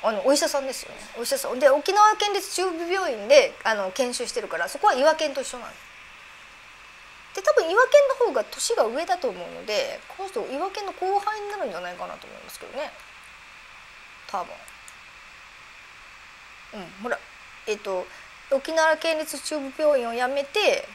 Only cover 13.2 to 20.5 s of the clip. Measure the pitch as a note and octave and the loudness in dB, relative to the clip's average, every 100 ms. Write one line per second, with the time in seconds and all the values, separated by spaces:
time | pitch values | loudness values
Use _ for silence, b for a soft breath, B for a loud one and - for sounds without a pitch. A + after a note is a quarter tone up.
13.2 | - - - - - - - - - - | -20 -20 -20 -20 -20 -20 -20 -20 -20 -20
14.2 | - G3 E3+ - - - - - - - | -8 -6 -6 -12 -18 -20 -20 -20 -20 -20
15.2 | - - - - - - - - - - | -20 -20 -20 -20 -20 -20 -20 -20 -20 -20
16.2 | - - - - - A3 E3+ F#3 A3 - | -20 -20 -20 -20 -18 -16 -14 -10 -6 -6
17.2 | - - - - - G#3+ - F#3 - B | -8 -20 -20 -16 -6 -6 -2 -4 -4 B
18.2 | B - - C4+ C4+ D#4+ D#4+ D#4 E4 D#4 | B -20 -2 -2 0 2 4 4 2 -2
19.2 | D#4 C#4+ - D4+ C4+ C4 D4+ C#4+ A#3+ A#3 | -2 -8 -6 -6 -6 0 4 4 2 -2
20.2 | B3 C#4 C#4 | -2 -2 -2